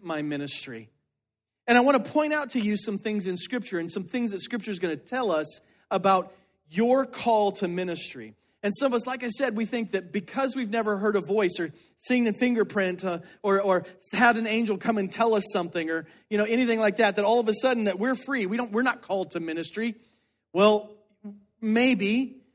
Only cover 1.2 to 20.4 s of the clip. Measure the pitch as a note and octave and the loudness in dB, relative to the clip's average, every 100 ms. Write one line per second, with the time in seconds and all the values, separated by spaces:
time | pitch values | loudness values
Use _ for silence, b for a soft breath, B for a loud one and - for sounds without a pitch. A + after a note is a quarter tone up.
1.2 | _ _ _ _ - A#3+ C4 C4+ - D4+ | _ _ _ _ 2 4 6 2 2 0
2.2 | D4+ D4+ C#4 B3+ G#3 G#3 - G3+ A3 G#3+ | 0 0 -2 -2 0 -2 -4 -6 -4 -4
3.2 | F#3 F3+ - B3 - F3 E3+ G3+ F3+ B3+ | -4 -6 -6 -6 -4 -6 -6 -6 -6 -4
4.2 | A#3 F#3+ - A#3+ G#3+ F3+ F3 D3 - B3+ | -4 -6 -8 -8 -6 -6 -4 -6 -6 -4
5.2 | A3+ D#3+ D3+ - b b b G3 F#3+ F#3 | 0 0 -2 -8 b b b 0 4 2
6.2 | F#3 b b b _ E3 A#3 C4 B3+ - | 0 b b b _ 0 2 2 0 -4
7.2 | A#3+ A3 G3+ G3 F3 F3 F3+ D#3+ - B2+ | 0 2 2 0 -4 -2 -4 -6 -10 -14
8.2 | A2 - _ _ G3+ - C#4 A#3+ A#3+ B3+ | -16 -18 _ _ -4 0 0 0 -2 -6
9.2 | B3 - C4+ G#3+ A3 A#3+ A3+ F#3+ F3+ G#3 | -6 -2 -2 0 -2 -2 -2 -4 -4 -6
10.2 | - A#3 C4+ C4 A3+ A3+ G#3+ G3+ G#3 G3+ | -4 -2 -2 -2 -4 -2 0 0 2 2
11.2 | D#3 G#3 F#3+ F3+ E3 b b _ - B3 | 2 2 2 0 -6 b b _ 0 2
12.2 | A#3 G#3 B3 A#3 G3 G#3 F#3 F3+ F#3 E3+ | 2 2 2 2 0 0 -2 -2 -4 -6
13.2 | B B G3+ G3 G3 F#3 F3+ B - G3+ | B B 0 2 4 2 0 B -6 4
14.2 | A#3+ A3+ A3+ A3 A3+ F#3+ A#3+ G#3+ F#3+ - | 4 4 2 0 0 0 0 0 -2 0
15.2 | A#3 G#3+ G3 F#3+ E3+ E3+ D#3+ E3 D#3 b | 2 2 0 -2 -2 -2 -2 -4 -6 b
16.2 | _ G#3 G#3+ A#3 B3 A3+ G#3+ G3+ G#3+ G3+ | _ 0 2 2 2 2 2 4 2 4
17.2 | G3+ A#3+ A3 G#3+ B3+ B3 G#3 F#3 A#3+ B3+ | 4 4 2 2 2 2 0 0 -2 -2
18.2 | - C4+ F#3 A#3 A#3+ G#3 B3+ A#3+ - F#3+ | -4 -4 -2 -4 -2 0 0 -2 -4 -4
19.2 | F3+ F3 E3 D#3+ D#3+ G#3+ A#3 G#3+ b b | -4 -6 -6 -6 -6 -4 -6 -6 b b
20.2 | b b | b b